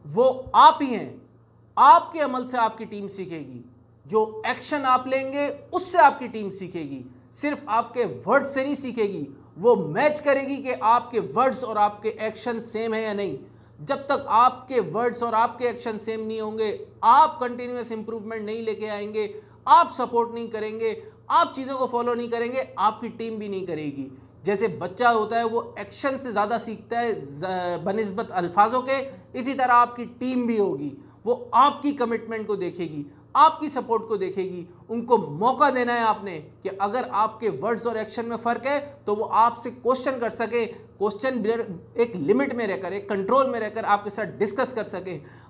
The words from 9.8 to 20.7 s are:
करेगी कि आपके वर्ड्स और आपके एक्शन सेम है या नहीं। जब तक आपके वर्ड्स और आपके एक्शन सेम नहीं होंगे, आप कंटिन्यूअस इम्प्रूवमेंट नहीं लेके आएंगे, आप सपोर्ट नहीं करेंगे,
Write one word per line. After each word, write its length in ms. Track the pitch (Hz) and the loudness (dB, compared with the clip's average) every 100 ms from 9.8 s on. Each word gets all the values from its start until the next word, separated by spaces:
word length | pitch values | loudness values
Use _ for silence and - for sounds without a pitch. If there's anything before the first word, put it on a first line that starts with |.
| 151 190 294 - | 2 2 2 2
करेगी 380 | 285 277 269 277 | 2 2 0 -4
कि 140 | 262 | -4
आपके 480 | 254 240 240 240 233 | 0 4 2 2 -4
वर्ड्स 440 | 135 175 262 208 | -2 2 2 0
और 140 | 226 208 | -2 2
आपके 320 | 208 208 220 - | 2 0 -6 -4
एक्शन 380 | 220 220 247 226 | -6 -6 -6 -6
सेम 340 | 226 214 226 | -6 -4 -2
है 100 | 220 | -2
या 100 | 220 | -2
नहीं। 260 | 202 196 139 - - - - | -4 -4 -6 -12 -20 -20 -10
जब 260 | 147 277 277 | -6 -4 -2
तक 180 | 269 - | -2 2
आपके 500 | 214 247 254 - 254 | 4 4 2 -4 -2
वर्ड्स 440 | 165 196 240 - | 0 0 -2 -2
और 120 | 233 220 | 0 2
आपके 300 | 233 - 240 | 0 0 -4
एक्शन 320 | 240 233 214 | -4 -6 -6
सेम 240 | 220 220 | -6 -6
नहीं 200 | 220 220 | -6 -6
होंगे, 460 | 214 220 214 - - - | -4 -2 -2 -4 -10 2
आप 340 | 220 269 311 - | 6 8 6 2
कंटिन्यूअस 500 | 247 240 247 247 226 | -6 -6 -6 -6 -6
इम्प्रूवमेंट 540 | 220 220 226 208 226 208 | -8 -8 -8 -8 -8 -6
नहीं 180 | 226 | -6
लेके 240 | 220 202 214 | -4 -4 -6
आएंगे, 540 | 208 208 214 208 202 - - - | -6 -4 -4 -4 -6 -18 -2 8
आप 220 | 320 330 | 8 8
सपोर्ट 440 | - 240 240 233 | 0 0 0 0
नहीं 160 | 233 233 | -2 -8
करेंगे, 540 | 214 214 | -6 -6